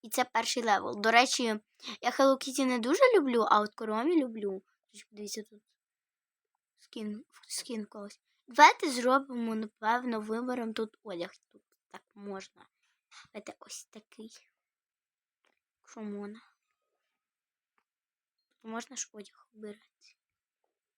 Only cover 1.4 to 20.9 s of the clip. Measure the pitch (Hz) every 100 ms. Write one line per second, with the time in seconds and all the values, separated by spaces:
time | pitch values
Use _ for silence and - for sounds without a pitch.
1.4 | 233 214 _ _ - 214 233 - 269 269
2.4 | 277 254 262 247 226 330 523 440 277 233
3.4 | 214 208 208 - 220 214 269 349 254 220
4.4 | 202 190 _ _ _ 208 - 208 208 220
5.4 | 208 214 _ _ _ _ _ _ _ _
6.4 | _ _ _ _ _ 254 214 208 294 -
7.4 | - - - 226 208 - 202 - _ _
8.4 | _ 240 302 480 339 247 247 269 269 247
9.4 | 233 220 214 _ 214 240 254 226 214 220
10.4 | 254 247 226 220 220 _ 220 175 170 -
11.4 | _ _ _ _ _ - _ 214 202 190
12.4 | - _ 185 _ _ _ _ - - 214
13.4 | - - - - - 220 _ - 220 -
14.4 | _ _ _ _ _ _ _ _ _ _
15.4 | _ _ _ _ - - 214 202 202 220
16.4 | _ _ _ _ _ _ _ _ _ _
17.4 | _ _ _ _ _ _ _ _ _ _
18.4 | _ _ 226 226 240 240 - 220 196 _
19.4 | _ 220 214 208 _ _ - _ _ _
20.4 | _ _ _ _ _